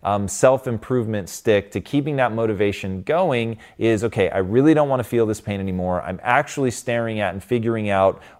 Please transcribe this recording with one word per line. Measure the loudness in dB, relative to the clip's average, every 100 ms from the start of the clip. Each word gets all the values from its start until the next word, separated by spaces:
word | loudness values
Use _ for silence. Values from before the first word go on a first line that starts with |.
um, | 0 -2 -2
self-improvement | 2 4 4 0 -6 -2 -2 0 -4 -6
stick, | -6 2 2 2
to | -8
keeping | -4 -4 -2 0
that | 0
motivation | 0 -2 0 0 -2 -6 -8
going | -2 0 0 0 -2 -8 -14 _
is, | 0 2 0
"Okay, | 0 0
I | 2
really | 0 4 4
don't | 4 2
wanna | 0
feel | 0 0 0
this | 0
pain | -4 -6
anymore. | -4 -4 -2 -2 -4
I'm | -6
actually | 0 0 0 -2 -2
staring | -2 -4 -2 -2 -2
at | -2
and | -4
figuring | -2 -2 0 -2 0
out | 4 4 2 -10